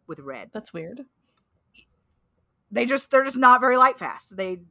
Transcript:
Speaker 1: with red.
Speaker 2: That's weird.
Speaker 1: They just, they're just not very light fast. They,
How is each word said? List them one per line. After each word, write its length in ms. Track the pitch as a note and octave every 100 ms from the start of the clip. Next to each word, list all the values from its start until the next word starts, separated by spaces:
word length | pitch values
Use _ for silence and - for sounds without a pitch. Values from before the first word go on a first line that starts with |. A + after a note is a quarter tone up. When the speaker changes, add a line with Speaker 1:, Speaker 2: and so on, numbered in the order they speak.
| -
Speaker 1:
with 120 | D#3
red. 320 | C#3 B2+ A2
Speaker 2:
That's 200 | A3 -
weird. 320 | E3+ E3 B3 C4+ _ _ _ _ _ _ _ _ _ _ _ _ _ _ _ _
Speaker 1:
They 140 | G#3 A#3+
just, 260 | C#4 -
they're 120 | C4+
just 140 | C4+ B3+
not 240 | B3+ B3
very 160 | B3+ B3+
light 220 | C4 B3+
fast. 360 | D3+ - - F#3+
They, 240 | F#3+ F3+ E3+